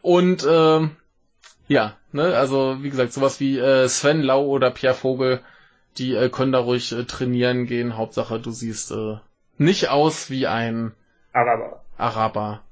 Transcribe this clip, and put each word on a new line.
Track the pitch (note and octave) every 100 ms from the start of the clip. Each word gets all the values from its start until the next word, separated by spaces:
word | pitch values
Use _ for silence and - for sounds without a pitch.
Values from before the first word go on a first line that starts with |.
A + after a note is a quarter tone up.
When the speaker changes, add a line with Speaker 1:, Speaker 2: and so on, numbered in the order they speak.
Speaker 1:
Und, | F3 F3 F3+ F3+ C#3
ähm, | E3 D#3+ D#3+ D#3 - _ _ _ _ - _ _
ja, | C3+ G#2+ - _
ne, | C#3+ E3+ C3
also | C3+ C3+ C3 C3
wie | C#3+
gesagt, | C3 B2
sowas | C3+ C3+ -
wie, | C#3 C3+
äh, | C3 C3+ B2+
Sven | - C#3+ D#3+
Lau | C3+ C3+ C#3+
oder | C#3 B2+
Pierre | - C3 B2+
Vogel, | C3 C3 B2+ B2+ - _ _ _ _ -
die, | B2+
äh, | A2 B2+
können | - C3
da | C3
ruhig, | A#2+ B2 A#2+
äh, | A#2
trainieren | B2 - B2+ B2 B2 B2 A#2+
gehen. | A#2+ A#2+ A2
Hauptsache, | A2 - A2+ A2+
du | A#2
siehst, | A#2 A2+ G#2+ -
äh, | G#2+ G#2+ G#2+ _ _ _ _
nicht | D3 G3+ -
aus | C#3 D3+ D#3 -
wie | C3 A#2
ein | A2 A#2 A2+ A2+ - _ _ _
Speaker 2:
Araber. | B2 A#2+ A2+ - - - -
Speaker 1:
Araber. | A#2 A2 A2 G#2+ G#2+ G#2 -